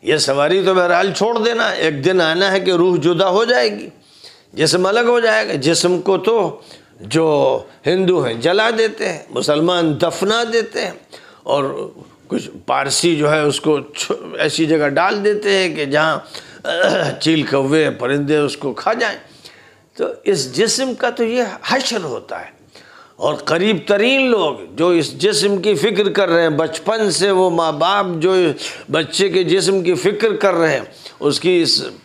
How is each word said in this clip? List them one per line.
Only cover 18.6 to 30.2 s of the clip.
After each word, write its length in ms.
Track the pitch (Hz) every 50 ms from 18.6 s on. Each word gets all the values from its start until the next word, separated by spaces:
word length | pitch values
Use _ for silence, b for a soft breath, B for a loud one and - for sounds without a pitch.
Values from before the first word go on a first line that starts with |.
| - 139 120
खा 200 | - - 190 226
जाएं। 220 | 240 240 220 - - - B B B B B B B B B B B B B _
तो 180 | - - - - - -
इस 280 | - 202 165 135 127 123
जिस्म 400 | 143 208 220 214 - 262 262 240
का 160 | - - 240
तो 140 | 233 - 240
ये 220 | 226 233 247 240 208 190 - -
हश्र 360 | - 214 262 254 - 233 214 175
होता 360 | 151 123 - - - 98 87
है, 200 | 82 - - _ - B B B B B B B B B B B
और 240 | - 135 151 - - -
करीब 360 | 156 170 185 214 220 165 143 -
तरीन 400 | 202 202 208 247 269 269 269 254
लोग 320 | 240 214 180 151 131 110 - - 90
जो 160 | 113 160 175 175
इस 200 | 170 151 127 127 135
जिस्म 380 | 139 208 214 208 - 202 202 190
की 140 | 175 214 208
फ़िक्र 340 | 160 - 220 214 175 208 196
कर 180 | 165 196 196 180
रहे 140 | 170 170 170
हैं, 140 | 165 151
बचपन 540 | 147 160 160 160 - - 190 220 226 220 202
से 200 | 160 135 180 202
वो 180 | 196 185 185 185 170
माँ 200 | 165 165 160 156 147
बाप 280 | 160 175 196 202 202 185 175 165
जो 140 | 156 180 190 185 180 160 139 B B B B B B B
बच्चे 380 | 135 160 160 - - - 190 196
के 140 | 165 190 185
जिस्म 380 | 156 170 190 175 170 196 196 175
की 120 | 170 180
फ़िक्र 400 | - - 185 208 208